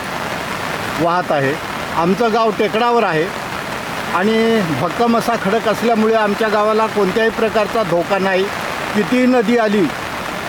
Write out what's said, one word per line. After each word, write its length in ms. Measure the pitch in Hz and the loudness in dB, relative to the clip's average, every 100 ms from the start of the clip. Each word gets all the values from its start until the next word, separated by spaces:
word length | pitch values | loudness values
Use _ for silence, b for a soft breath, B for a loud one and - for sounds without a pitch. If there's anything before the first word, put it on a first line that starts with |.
| - - - - - - - - - - | -8 -6 -6 -6 -6 -6 -6 -6 -6 -2
वाहत 300 | 165 175 175 | 0 0 0
आहे. 220 | 156 135 156 - - - - | 0 0 -2 -6 -8 -6 -2
आमचं 380 | 170 196 233 | 0 2 2
गाव 180 | 226 226 202 | 2 0 0
टेकडावर 440 | 208 214 240 233 | 0 2 2 2
आहे 220 | 202 160 185 - - - - - - - - 170 | 2 0 -2 -4 -8 -8 -8 -8 -8 -8 -4 0
आणि 440 | 202 220 226 226 170 135 | 2 4 4 2 2 0
भक्कम 360 | 170 - 233 233 | -2 0 2 2
असा 160 | 240 226 | 0 -2
खडक 240 | 196 220 220 | 0 0 0
असल्यामुळे 460 | 202 226 220 220 | 0 2 2 4
आमच्या 340 | 220 208 202 220 | 2 2 0 0
गावाला 400 | 214 214 220 220 | 2 2 2 0
कोणत्याही 420 | 208 190 196 220 | 0 0 2 0
प्रकारचा 540 | 214 220 220 208 233 | 0 0 0 0 -2
धोका 340 | 190 170 170 196 | 0 0 0 0
नाही. 240 | 190 185 196 - - - - 208 | 2 0 0 -4 -6 -6 -4 -2
कितीही 300 | 175 247 254 | 0 2 4
नदी 320 | 254 208 240 | 4 4 2
आली 280 | 220 208 156 - - - - - | 2 2 0 -2 -8 -8 -8 -8